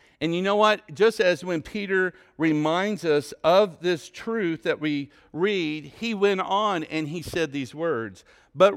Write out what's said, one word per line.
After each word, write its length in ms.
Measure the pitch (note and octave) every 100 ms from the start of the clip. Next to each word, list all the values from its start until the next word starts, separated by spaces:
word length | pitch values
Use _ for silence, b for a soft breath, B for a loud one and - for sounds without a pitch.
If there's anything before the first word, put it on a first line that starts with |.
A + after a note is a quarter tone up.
| b b
And 140 | D#3+
you 80 | E3+
know 140 | F#3+ G#3
what? 360 | G#3+ G#3 -
Just 280 | C#3 A3+ A3
as 240 | F#3 F3
when 180 | F3+ E3+
Peter 500 | - G#3+ G3 F#3+ F#3 - B -
reminds 680 | D#3+ D3+ D3+ E3+ G3+ G3
us 280 | E3 D3 C#3+ -
of 340 | D#3+ F#3 G#3 D3
this 280 | F3 F3 -
truth 560 | - - A3+ F3 D#3+
that 160 | F3 D3
we 320 | D3+ D3 C#3 b b
read, 600 | D3 G3+ G3 D#3 D#3 C#3+ -
he 140 | A#3
went 260 | G#3 G3+ F#3+
on 420 | F3+ G3 G#3+ F3+
and 220 | D#3+ D#3 D3+
he 160 | E3+
said 300 | C3+ F3 D#3
these 200 | C#3 B2+
words, 520 | D3 E3 B2 A2 F#2 _ b b
"But 220 | C#3 F#3+